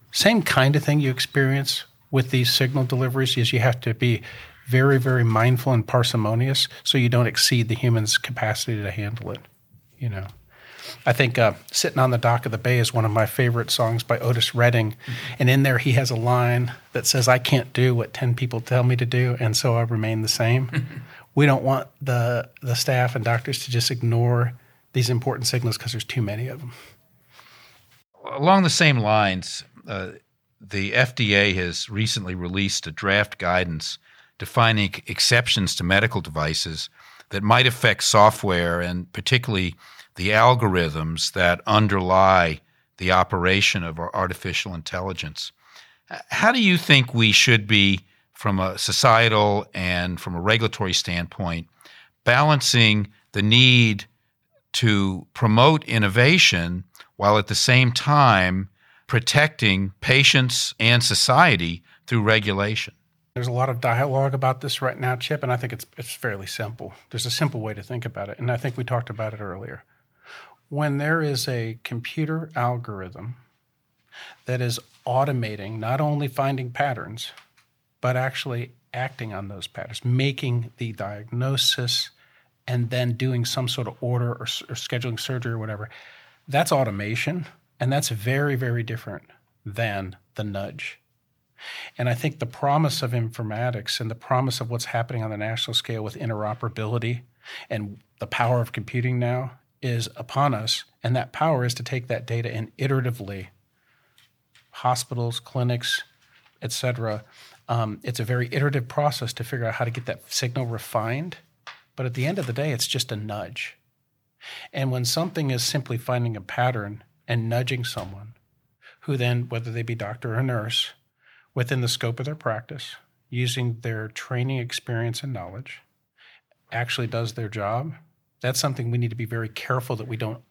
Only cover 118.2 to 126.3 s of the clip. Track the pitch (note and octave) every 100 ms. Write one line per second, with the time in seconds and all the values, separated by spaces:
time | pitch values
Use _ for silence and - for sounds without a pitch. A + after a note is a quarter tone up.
118.2 | G#2+ - _ _ _ _ - _ - C3
119.2 | B2 A#2+ A#2+ A#2 A#2 A#2 A#2 A2+ G2+ A#2+
120.2 | A#2+ A2+ C3 A#2 G#2+ - - - _ _
121.2 | _ _ _ B2+ B2 C3 A#2+ - A#2 A#2+
122.2 | C3 D#3 A#2+ A2 - C#3+ - - _ _
123.2 | - B2 B2 C3 B2 A2+ A#2 A2 A2 -
124.2 | - B2 C3 C3 A#2+ - - A#2 A#2 A#2
125.2 | C#3 G#2+ F2+ G2+ C3+ - _ _ _ _
126.2 | _